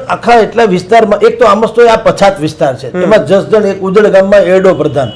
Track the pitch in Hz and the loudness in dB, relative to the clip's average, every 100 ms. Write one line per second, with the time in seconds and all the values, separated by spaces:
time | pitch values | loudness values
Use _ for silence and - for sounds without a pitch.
0 | - 180 202 240 202 214 226 180 - 226 | -4 -6 0 2 2 0 0 -2 0 0
1 | 202 202 220 - 226 202 226 - 240 220 | 2 0 0 2 0 2 -2 2 2 2
2 | 185 - 196 - 151 - 151 127 127 180 | 0 0 0 0 -6 -4 -4 -4 -8 -6
3 | 180 214 139 190 165 214 202 196 190 190 | 0 0 2 -2 0 0 0 -4 -2 0
4 | 208 190 196 202 175 185 190 147 147 127 | 2 2 2 2 2 2 2 0 -2 -4
5 | 123 | -6